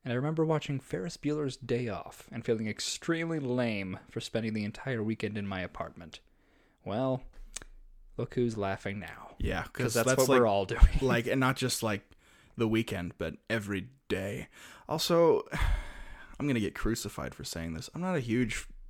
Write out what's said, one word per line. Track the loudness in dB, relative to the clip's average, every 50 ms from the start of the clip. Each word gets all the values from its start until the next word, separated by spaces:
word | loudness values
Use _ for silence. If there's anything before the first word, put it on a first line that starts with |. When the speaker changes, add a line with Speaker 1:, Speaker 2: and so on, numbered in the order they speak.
| _
Speaker 1:
and | -2
I | -2
remember | 0 0 0 2 2 2
watching | 4 2 0 0 -2 -4 -4
Ferris | -4 -6 -6 -4 -4 -6 -8
Bueller's | -4 -2 -2 0 0 -2 -4 -4
Day | -8 -2 -2 0 0 0 -2
Off | -4 -6 -8 -12 -14 -18 -18 -10
and | -10 -6 0
feeling | 2 2 2 2
extremely | -4 -4 -4 -4 -6 -6 -4 -2 -2 0 0 0 -2 -2 -2
lame | 0 0 2 2 2 2 0 -2 -2 -4 -6 -8 -10 -10
for | -10 -8
spending | -8 -2 -2 -2 -2 0 -2
the | -2 -2
entire | -4 -6 -6 -6 -4 -2 -2 0
weekend | -2 -2 -2 -2 -4 -4
in | -4 -4
my | -4 -4 -4
apartment. | -4 -6 -6 -8 -10 -10 -10 -14 -16 -16 -16 -20 _ _ _ _ _ _ _ _ _ _ _ _ _
Well, | -4 -2 0 0 0 -2 -2 -6 -12 -16 -16 -18 -14 -14 -16 -16 -16 -20 -20 -20 -20 -20 -20 -20 -12 -6
look | -6 -6 -2 0
who's | 0 0 0 0
laughing | -2 -2 -2 -2 -4 -6 -8 -8 -6
now. | -10 -12 -12 -14 -16 -18 -6
Speaker 2:
Yeah, | -4 -2 0 0 -2 -4
Speaker 1:
'Cause | -6
Speaker 2:
'cause | _ -2 -2 2 2
Speaker 1:
that's | 2 4
Speaker 2:
that's | 4 4 4
Speaker 1:
what | 6 6
Speaker 2:
like, | 6 6
Speaker 1:
we're | 6
all | 6 4 4 2
doing. | 0 8 8 8 8
<laughs> | 10 4
Speaker 2:
like, | 4 4 4 2 2
and | 0 0 2
not | 2 2 2
just, | 2 0 -2 -2 0 0
like, | -2 -2 -2 -4 _ -20 _ _ -20 -20 -20 -20 _ -4
the | -2 0
weekend, | 2 4 2 2 0 -4 -4 -4 -6 -6 _
but | -6 -6 -6 -8 _ _
every | -2 -2 -2 -2 -4 -4 -4 -8 -16 _ _ _
day. | -4 -2 -2 -4 -6 -8 -10 -12 -16 -20 -20 -20 -20 -18 -6 -4
Also, | -2 -2 2 4 6 6 8 6 6 4 2 -4
<sighs> | 0 2 4 4 2 0 -2 -10 -12 -14 -14 -14 -16 -16 -16 -18 -8 -4
I'm | -2
gonna | 0 2 2
get | 0 -2 -2
crucified | -2 0 0 0 0 -4 -8 -8 -6 -8 -8 -8
for | -10 -10
saying | -8 -8 -6 -6 -6 -6
this. | -8 -10 -10 -8
I'm | -6
not | -4 -2 -2
a | -2
huge | 0 2 2 2 2 2 0 -6 -6 -10 -14 -16 -16